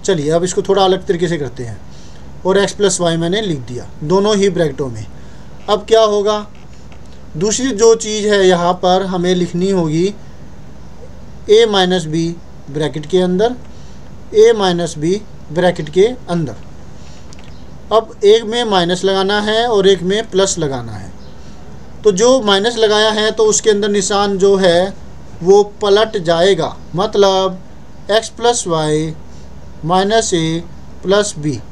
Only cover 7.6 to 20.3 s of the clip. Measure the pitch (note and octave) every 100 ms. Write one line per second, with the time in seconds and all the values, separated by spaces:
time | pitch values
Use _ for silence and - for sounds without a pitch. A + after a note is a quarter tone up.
7.6 | C4 G3+ A3+ A3+ A3 G#3+ G#3 G3+ F#3 F3
8.6 | F3 F3+ F#3 F#3 F#3+ F#3 F3+ F#3 F3 E3+
9.6 | F#3+ F#3+ D#3+ D#3 F#3 G3+ - - - -
10.6 | - - - - - - - - - G#3+
11.6 | A3+ G3+ F#3 F#3 D#3 D#3+ E3 E3+ - -
12.6 | - D3 D3+ D#3+ D3 F#3 F3+ F#3 A3+ B3
13.6 | - - - - - - - G#3+ A3 A3
14.6 | F#3+ E3+ E3 D#3 D#3+ G3+ - - - D3+
15.6 | F3+ F3+ D3+ F3+ G#3+ B3+ - F3 C#3 G#2
16.6 | - - - - - - - - - -
17.6 | - - - G#3+ A3 - G3+ A3 G#3+ A#3
18.6 | A#3 F#3+ E3+ F3 F#3+ F#3+ F#3+ G#3 G#3+ A3
19.6 | A#3+ G#3+ F#3+ F#3+ F#3 G3+ -